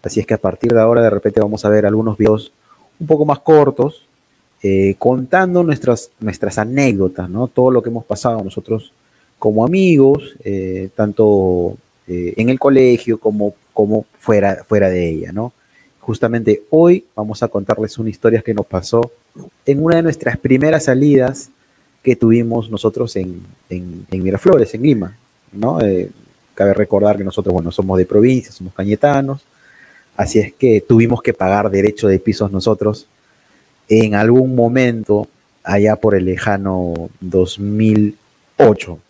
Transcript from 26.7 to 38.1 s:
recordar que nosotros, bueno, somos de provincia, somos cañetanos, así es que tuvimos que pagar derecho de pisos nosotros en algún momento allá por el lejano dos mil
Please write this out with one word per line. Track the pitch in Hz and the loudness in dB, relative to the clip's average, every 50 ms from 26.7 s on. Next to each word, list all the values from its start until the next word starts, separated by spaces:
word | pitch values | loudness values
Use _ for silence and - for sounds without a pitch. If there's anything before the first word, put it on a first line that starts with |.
| 98 | 2
recordar | 98 104 - - 98 104 104 104 | 2 0 0 0 2 2 2 0
que | 101 98 | 0 -4
nosotros, | 98 - - 95 95 90 | -6 -6 -4 -4 -2 -2
bueno, | 92 82 85 - | -2 -2 -4 -4
somos | - 95 95 95 | -4 -4 0 0
de | 92 90 | 0 0
provincia, | - 101 104 110 127 131 127 - - - | 2 2 2 4 4 2 0 -2 -8 -18
somos | - 92 92 - | -16 -16 -16 -10
cañetanos, | - 95 101 107 - - 147 143 139 139 135 139 139 _ _ _ _ _ _ _ _ - _ _ _ _ _ _ | -8 -4 -4 -2 0 2 2 2 0 -2 -4 -6 -10 _ _ _ _ _ _ _ _ -20 _ _ _ _ _ _
así | - 104 - - 110 | -6 -6 0 0 0
es | 101 - - | 0 0 -4
que | _ - 127 110 104 | _ 2 2 2 2
tuvimos | - - 117 113 117 117 123 110 | 2 2 2 2 2 2 -2 -2
que | - - - | -2 -6 -4
pagar | - 95 95 98 104 104 104 | -2 -2 0 0 0 -2 0
derecho | 95 98 98 107 104 - - | 0 0 0 0 -2 0 0
de | 104 95 92 | 0 0 2
pisos | - - 107 - 107 98 98 | 0 -2 -2 -2 -2 -4 -4
nosotros | 95 - 117 107 - 101 107 107 - - _ _ _ _ _ _ _ _ _ _ _ _ _ _ _ _ _ | -2 0 -2 -2 0 0 -4 -4 -4 -12 _ _ _ _ _ _ _ _ _ _ _ _ _ _ _ _ _
en | 110 110 113 107 104 | 2 4 4 2 2
algún | 104 107 110 120 131 131 131 127 | 0 2 4 4 4 4 2 0
momento | 123 117 117 120 131 127 123 117 113 107 - 104 104 107 - _ _ _ _ _ _ | 0 0 2 2 0 0 0 -2 -4 -2 -2 -2 -2 -2 -6 _ _ _ _ _ _
allá | _ 82 95 101 101 107 107 | _ -2 0 2 2 2 0
por | - - 110 101 | 2 0 0 2
el | 95 92 | 2 0
lejano | 90 92 87 - 113 101 98 98 98 95 92 90 87 85 82 82 85 _ _ | -2 -4 -4 -2 -4 -4 -2 -4 -4 -4 -4 -4 -4 -6 -8 -10 -12 _ _
dos | 92 90 87 95 92 92 - - | -12 -2 0 0 0 0 -4 -8
mil | 101 104 104 107 110 110 107 104 104 104 | -6 -4 -2 0 2 2 4 2 0 0